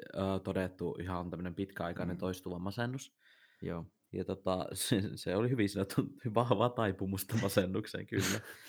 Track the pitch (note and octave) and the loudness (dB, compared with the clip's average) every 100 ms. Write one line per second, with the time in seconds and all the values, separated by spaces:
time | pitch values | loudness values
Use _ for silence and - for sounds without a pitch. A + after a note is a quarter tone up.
0 | - - F#2+ F#2+ F#2+ F#2+ F#2 - E2+ - | -8 -2 0 0 0 0 0 -2 -4 -2
1 | F#2 F2+ F2+ E2 F2+ F2 G2 - E2+ F2 | -4 -4 -4 -4 -4 -4 -4 -4 -4 -2
2 | F2+ F2+ F#2 F#2 F2+ F2 F#2+ A2 A#2+ C3+ | -4 -2 -2 -4 -4 -6 -4 -2 -2 -4
3 | - _ _ _ _ _ F2+ E2+ E2+ _ | -8 _ _ _ _ _ -6 -6 -8 _
4 | _ F#2+ F#2 F#2 F#2+ F#2 - - - G#2+ | _ -4 -2 -2 2 0 0 -2 2 4
5 | G2 - F2+ F#2 B2 C3 G2+ G2 G2 - | 2 -2 0 2 4 4 2 2 0 0
6 | C#3 - A#2+ A2 B2 G#2 A#2+ A#2+ A2 F#2 | -2 -2 0 4 4 6 4 4 0 0
7 | F#2+ F#2+ - A2 G2 - F#2 G2+ - - | -2 -2 0 0 2 4 2 2 -2 -6
8 | - G2+ F#2 G#2+ - - | -4 0 2 0 -4 -14